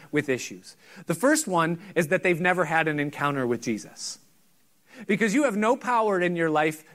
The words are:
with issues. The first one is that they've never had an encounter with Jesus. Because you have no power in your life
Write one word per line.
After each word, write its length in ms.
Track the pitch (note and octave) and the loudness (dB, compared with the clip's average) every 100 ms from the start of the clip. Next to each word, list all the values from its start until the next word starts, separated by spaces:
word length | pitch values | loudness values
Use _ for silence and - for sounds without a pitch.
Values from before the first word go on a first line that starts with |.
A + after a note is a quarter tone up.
| - | -4
with 160 | D#3 C#3 | -4 0
issues. 480 | B2+ - F#2 - - - - - | -2 -4 -14 -18 -20 -20 -20 -6
The 100 | E3 | 0
first 320 | C4 D4+ B3+ | 2 2 2
one 320 | F3+ D#3+ E3+ - - | 0 0 -2 -4 -2
is 140 | D#3+ | 0
that 140 | F#3 | 0
they've 160 | F#3 E3+ | 2 2
never 260 | F3+ F3+ E3+ | 2 2 2
had 240 | D#3+ D#3+ | 2 2
an 100 | D3 | 0
encounter 480 | C#3+ C#3+ C#3+ C#3 B2 | -2 -2 -2 0 0
with 140 | A#2 | -2
Jesus. 580 | A#2+ G#2+ - - - - _ _ _ _ _ _ _ - A3 | -2 -6 -6 -14 -14 -14 _ _ _ _ _ _ _ -20 -2
Because 260 | G3+ A3+ | 0 2
you 100 | A3 | 2
have 140 | C#4+ G3+ | 2 2
no 180 | A3 C4+ | 0 0
power 460 | B3 A#3+ G#3+ F#3+ | 0 0 2 2
in 140 | F3 F3 | 0 2
your 140 | E3 | 2
life 340 | D3+ D#3 D#3 - | 2 2 -2 -14